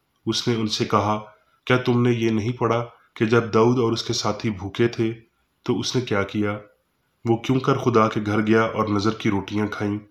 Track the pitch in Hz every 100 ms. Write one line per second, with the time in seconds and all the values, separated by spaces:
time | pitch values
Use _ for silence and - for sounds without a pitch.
0 | _ _ 113 110 127 113 110 - 120 107
1 | 104 107 - _ _ _ - 123 123 120
2 | 123 117 113 110 107 120 117 117 117 -
3 | _ - 110 117 110 110 117 123 113 113
4 | - 113 110 104 117 95 98 - 117 120
5 | 113 117 _ _ _ _ - 117 - 131
6 | 120 104 95 107 104 104 - _ _ _
7 | _ _ 117 110 - 135 139 131 127 110
8 | 110 113 104 107 107 113 113 107 104 101
9 | 90 - 110 98 87 107 101 - 104 104
10 | -